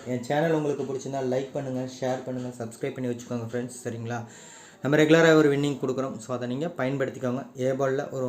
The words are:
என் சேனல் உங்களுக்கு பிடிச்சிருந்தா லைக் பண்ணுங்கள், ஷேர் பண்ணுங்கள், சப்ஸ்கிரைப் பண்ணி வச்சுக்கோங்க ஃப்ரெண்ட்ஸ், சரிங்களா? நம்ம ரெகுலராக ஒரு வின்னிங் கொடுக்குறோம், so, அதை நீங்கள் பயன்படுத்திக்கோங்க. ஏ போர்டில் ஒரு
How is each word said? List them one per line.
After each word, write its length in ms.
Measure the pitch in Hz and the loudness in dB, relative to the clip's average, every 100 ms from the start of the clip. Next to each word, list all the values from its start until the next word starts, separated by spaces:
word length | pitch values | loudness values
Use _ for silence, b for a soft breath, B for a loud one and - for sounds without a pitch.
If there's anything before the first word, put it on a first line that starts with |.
| - | -4
என் 120 | 123 - | -4 0
சேனல் 300 | 147 165 156 | 2 2 2
உங்களுக்கு 280 | 147 139 127 | 0 -2 -4
பிடிச்சிருந்தா 340 | 131 135 139 131 | -6 -4 -4 0
லைக் 160 | 127 143 | 0 -2
பண்ணுங்கள், 340 | 147 135 127 127 - | -4 -4 -4 -6 -4
ஷேர் 220 | 127 127 127 | -2 -2 -4
பண்ணுங்கள், 280 | 127 123 120 | -6 -6 -8
சப்ஸ்கிரைப் 380 | 113 - 139 135 | -10 -6 -6 -4
பண்ணி 140 | 127 | -4
வச்சுக்கோங்க 360 | 120 - 120 113 | -4 -4 -6 -4
ஃப்ரெண்ட்ஸ், 260 | 123 120 - | -4 -6 -8
சரிங்களா? 340 | 123 113 117 117 113 B B B B B | -8 -8 -6 -6 -8 B B B B B
நம்ம 160 | 131 151 | 2 6
ரெகுலராக 380 | 151 160 165 156 | 8 8 8 8
ஒரு 80 | 147 | 8
வின்னிங் 240 | 139 143 135 | 4 0 -2
கொடுக்குறோம், 340 | 131 131 131 123 | -2 -2 -4 -6
so, 40 | - 123 | -6 -6
அதை 120 | 120 | -4
நீங்கள் 220 | 127 170 - | -4 -4 -2
பயன்படுத்திக்கோங்க. 640 | 131 139 131 - 127 123 - - | -2 -2 -2 -2 -2 -4 -6 -4
ஏ 60 | 127 131 | -2 0
போர்டில் 240 | 135 135 143 | 0 0 -2
ஒரு 80 | 135 | -4